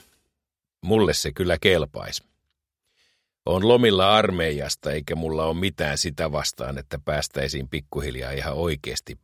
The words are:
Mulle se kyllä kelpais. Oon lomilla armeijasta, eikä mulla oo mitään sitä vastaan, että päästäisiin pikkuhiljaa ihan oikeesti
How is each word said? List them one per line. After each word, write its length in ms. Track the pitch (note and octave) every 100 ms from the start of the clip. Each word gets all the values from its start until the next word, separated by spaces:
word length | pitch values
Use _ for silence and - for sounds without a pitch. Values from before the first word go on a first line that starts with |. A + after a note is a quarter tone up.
| _ _ _ _ _ _ _ _ F2
Mulle 280 | A2 F#2
se 180 | D2+ D2+
kyllä 260 | C#2 F2+ E2
kelpais. 640 | G2+ F2 C#2+ - G1+ - - _ _ _ _ _ _ _ _ _ _ _ -
Oon 220 | F2+ G#2+
lomilla 480 | B2 A#2+ F#2+ F#2+ G#2+
armeijasta, 760 | G#2 F#2 D#2+ D2 C#2 - D2+
eikä 240 | D2+ C#2+ D#2+
mulla 300 | D#2+ D#2 D#2+
oo 80 |
mitään 440 | E2 F#2+ - D#2 D2
sitä 340 | E2+ C#2+ E2
vastaan, 460 | D2 - - B1 C2+
että 220 | - C#2+ D2
päästäisiin 640 | D2 - - C#2 D2 C2
pikkuhiljaa 640 | D#2 C#2+ D2 C#2+ B1+ B1+
ihan 220 | C#2 D#2
oikeesti 680 | C#2+ E2+ D2 - - - -